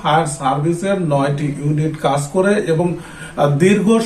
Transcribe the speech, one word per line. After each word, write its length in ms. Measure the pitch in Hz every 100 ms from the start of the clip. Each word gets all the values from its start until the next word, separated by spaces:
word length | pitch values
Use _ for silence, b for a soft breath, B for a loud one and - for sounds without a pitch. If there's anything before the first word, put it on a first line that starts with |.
ফায়ার 220 | 156 156 156
সার্ভিসের 760 | - 143 143 156 165 196 190
নয়টি 460 | 165 139 139 147 147 139
ইউনিট 340 | 147 151 156 -
কাজ 200 | 147 139 143
করে 200 | 190 196
এবং, 340 | 208 165 160 180
আহ, 560 | 160 - - - - 147
দীর্ঘ 380 | 143 185 208 185 226